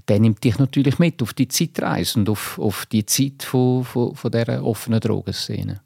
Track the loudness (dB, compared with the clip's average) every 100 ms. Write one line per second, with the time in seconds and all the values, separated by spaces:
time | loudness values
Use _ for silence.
0 | 0 4 4 4 0 2 2 2 2 4
1 | 2 2 -4 -2 -2 0 -2 -2 -2 0
2 | 0 0 0 0 -4 -2 -2 -2 -2 -2
3 | 0 0 -2 -4 -2 2 2 2 -2 -2
4 | -2 -2 -2 -2 -2 -2 -2 -4 0 0
5 | 0 -4 -4 -8 -6 -6 -6 -8